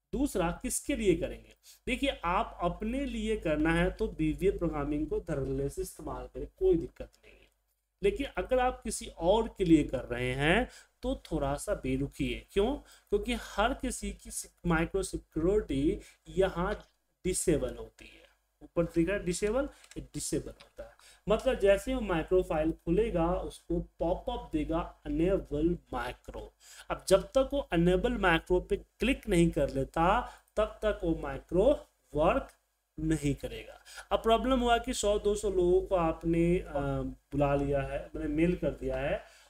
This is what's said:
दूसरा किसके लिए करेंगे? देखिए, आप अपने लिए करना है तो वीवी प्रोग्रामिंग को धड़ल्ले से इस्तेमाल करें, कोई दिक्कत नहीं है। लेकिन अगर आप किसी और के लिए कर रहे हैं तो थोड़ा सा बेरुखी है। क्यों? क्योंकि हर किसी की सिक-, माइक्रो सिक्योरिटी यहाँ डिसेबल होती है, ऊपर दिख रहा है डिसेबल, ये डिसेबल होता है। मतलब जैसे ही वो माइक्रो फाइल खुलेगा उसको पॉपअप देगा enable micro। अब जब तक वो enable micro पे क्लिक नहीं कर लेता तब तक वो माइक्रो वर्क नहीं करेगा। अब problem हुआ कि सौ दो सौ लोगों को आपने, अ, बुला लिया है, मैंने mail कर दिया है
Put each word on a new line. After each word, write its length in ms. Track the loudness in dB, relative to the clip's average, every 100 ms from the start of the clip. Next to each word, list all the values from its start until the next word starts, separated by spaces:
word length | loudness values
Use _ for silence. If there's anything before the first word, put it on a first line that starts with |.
| _
दूसरा 380 | -2 -2 0 -2 -2
किसके 340 | -4 -6 -2 0
लिए 180 | 4 2
करेंगे? 400 | 0 -8 -18 -20 -20 -14 -4
देखिए, 240 | 0 0 -2
आप 340 | 0 0 -2 -2
अपने 420 | -4 -2 -4 -2
लिए 320 | -4 -4 -2 -2
करना 360 | 0 2 2
है 180 | 4 2
तो 160 | 0 -4
वीवी 420 | 0 -2 2 0
प्रोग्रामिंग 560 | 2 -2 -2 -2 -2 -2
को 140 | -4
धड़ल्ले 480 | -4 -4 -2 -2 -4
से 140 | -4
इस्तेमाल 440 | -8 -8 -10 -10 -10
करें, 200 | -10 -12
कोई 300 | _ 4 4
दिक्कत 360 | 2 -10 -16 _
नहीं 100 | -20
है। 80 | -20 _ _ _ _ _ _
लेकिन 240 | -2 -2 -6
अगर 320 | -6 0 2
आप 220 | 2 -2
किसी 240 | -8 -8 -10
और 420 | -4 2 2 2 -2
के 60 |
लिए 200 | 6 6
कर 200 | 6 -4
रहे 280 | -6 -4 -2
हैं 340 | 0 2 2 2 -8 -20 _
तो 120 | -6 -6 -4
थोड़ा 220 | -4 -2 -4
सा 180 | -4
बेरुखी 580 | -4 -2 -2 -2 -4 -4
है। 80 | -4 -4
क्यों? 240 | 0 0 -2
क्योंकि 580 | -8 -20 _ -2 0
हर 400 | -4 -4 0 0
किसी 380 | 0 -6 -6 -8
की 180 | -10 -12
सिक-, 360 | -12 -12 _ 0
माइक्रो 360 | 0 0 -2
सिक्योरिटी 960 | -4 -6 -8 -2 2 2 0 0 0 0 -8 _ -12
यहाँ 460 | 0 0 2 -2 -4 -10 _ _ _
डिसेबल 520 | -4 -2 2 0 0 -6
होती 300 | -14 _ -20
है, 200 | -20 -20 _ _ _
ऊपर 220 | -8 -2
दिख 240 | 0 2 2
रहा 80 | 0
है 80 |
डिसेबल, 440 | -2 -2 0 0 -2 -8 -16 -16
ये 40 |
डिसेबल 500 | -12 -10 -4 -4 -6
होता 380 | -16 -20 -18 -18
है। 80 | _ -20 -14 -2
मतलब 300 | 0 2 2
जैसे 320 | 4 4 2
ही 40 |
वो 60 | -4
माइक्रो 420 | 0 -2 2 2
फाइल 300 | 2 0 0
खुलेगा 600 | -2 0 0 2 0 0
उसको 460 | 0 -4 -12 _ -4 -4 _
पॉपअप 520 | -2 -2 -2 -6 -4
देगा 500 | -4 -2 -2 -4 -10
enable 760 | -6 0 2 2 -2 -2 0 0 _
micro। 480 | -8 -8 -10 -14 -14 -14 _ -20 -20 -8
अब 140 | -8 2
जब 140 | 2
तक 280 | 2 -2 0
वो 160 | -2 -2
enable 440 | 2 4 4 0 0
micro 420 | 2 2 2 -2 0
पे 80 | -6
क्लिक 520 | -6 _ -2 0 2
नहीं 220 | 4 4
कर 200 | 4 0
लेता 500 | 0 -4 0 2 2 0 -12 _ -2
तब 220 | -2 -2
तक 180 | -4 -2
वो 100 | -2
माइक्रो 500 | -2 -4 -10 -2 2 4 2 -2 _ _
वर्क 340 | 0 2 2 -2 _ _ _ _ -6
नहीं 360 | -2 0 0
करेगा। 440 | -4 -6 -12 -14 -20 -20 -20 -4
अब 100 | 0
problem 380 | 2 2 4 2
हुआ 180 | 4 2
कि 160 | 2
सौ 240 | -2 0 2
दो 160 | 2
सौ 160 | 0 0
लोगों 300 | 2 4 4 2
को 80 |
आपने, 640 | 2 2 0 0 2 4 2
अ, 140 | 0 -4 -2 -2
बुला 520 | -4 -8 _ 0 2
लिया 280 | 2 2 0
है, 280 | -2 -6 -8
मैंने 140 | -8 -4
mail 280 | 2 2 2
कर 140 | -2
दिया 260 | -2 -4 -4
है 280 | -2 -4 -8 -20 -10